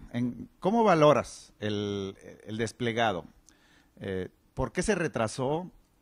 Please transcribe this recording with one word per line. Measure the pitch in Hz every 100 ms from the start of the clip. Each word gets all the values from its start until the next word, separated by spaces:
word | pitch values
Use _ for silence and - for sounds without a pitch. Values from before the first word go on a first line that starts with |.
| -
en, | 120 123 120 - _
cómo | 180 233
valoras | 214 165 151 127 - - - _
el, | 107 104 104 101 98 - 95 - -
el | 110
desplegado? | 113 - 120 113 113 90 - _ _ _ _ _ _ -
Eh, | 101 92 90 - _ -
¿por | 131
qué | -
se | 180 190
retrasó | 160 123 110 - 131 156 180 - _ _